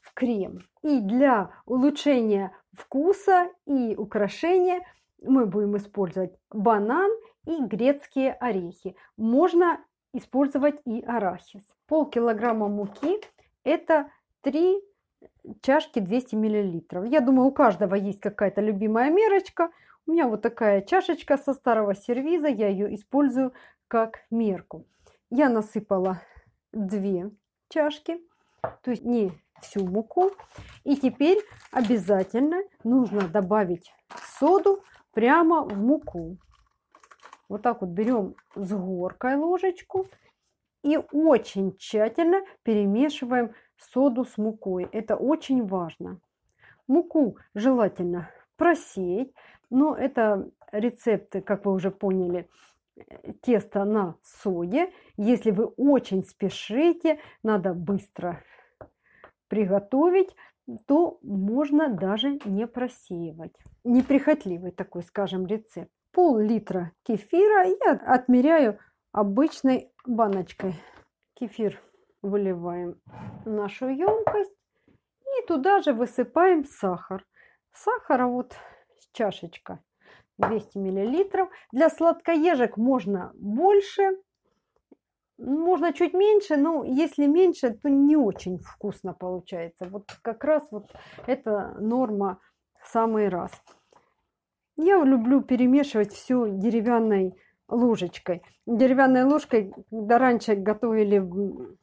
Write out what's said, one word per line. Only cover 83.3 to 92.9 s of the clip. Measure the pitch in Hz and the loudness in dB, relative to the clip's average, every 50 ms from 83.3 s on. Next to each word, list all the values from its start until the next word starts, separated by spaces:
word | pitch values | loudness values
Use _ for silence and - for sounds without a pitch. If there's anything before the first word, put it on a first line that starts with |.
| - | -16
больше, | - - 202 208 254 349 392 415 403 392 - - - 392 381 381 381 _ _ _ _ _ _ _ _ _ _ _ _ _ _ - _ _ _ _ _ _ _ _ | -12 -8 -6 -2 2 4 6 4 4 2 0 -2 0 0 0 0 -4 _ _ _ _ _ _ _ _ _ _ _ _ _ _ -20 _ _ _ _ _ _ _ _
можно | - 240 247 277 311 330 359 370 285 311 339 - | -12 -6 -4 -2 0 2 2 2 2 2 -2 0
чуть | - 349 302 - | 0 0 0 2
меньше, | 359 403 427 427 415 403 - 311 | 2 4 6 4 4 2 2 2
но | 285 277 330 330 294 - | 2 2 2 0 -2 -2
если | - 262 269 330 302 - - 285 | -2 0 0 0 0 0 2 2
меньше, | 285 294 339 381 349 330 - - 247 | 4 6 6 4 4 4 0 -2 -4
то | 214 - - 294 | -4 -2 0 2
не | 277 277 277 285 302 | 4 6 6 6 6
очень | 302 254 202 185 - - 185 185 | 4 4 2 0 -4 -8 -8 -8
вкусно | 170 - - - _ - 208 185 - - 185 170 | -8 -12 -18 -18 _ -10 -10 -10 -8 -12 -12 -12
получается. | _ 185 180 185 180 170 - 196 175 170 170 _ _ 185 | _ -8 -8 -8 -10 -10 -12 -12 -10 -10 -12 _ _ -14
Вот | 180 190 214 196 - - _ _ | -14 -14 -16 -16 -16 -20 _ _
как | 233 220 226 - | -10 -8 -4 0
раз | 294 311 294 294 - | 0 0 0 0 -6
вот | 214 208 202 _ - - - - - - - | -14 -14 -14 _ -20 -20 -20 -20 -20 -14 -4
эта | - 262 262 - 220 214 202 196 - - - | -4 -4 -4 -2 -2 -2 -2 -4 -6 -8 -4
норма | 208 220 240 254 254 214 214 202 196 190 180 _ _ _ _ _ _ _ _ _ | -2 0 0 0 0 0 0 -2 -2 -2 -4 _ _ _ _ _ _ _ _ _
в | - | -20
самый | - | -4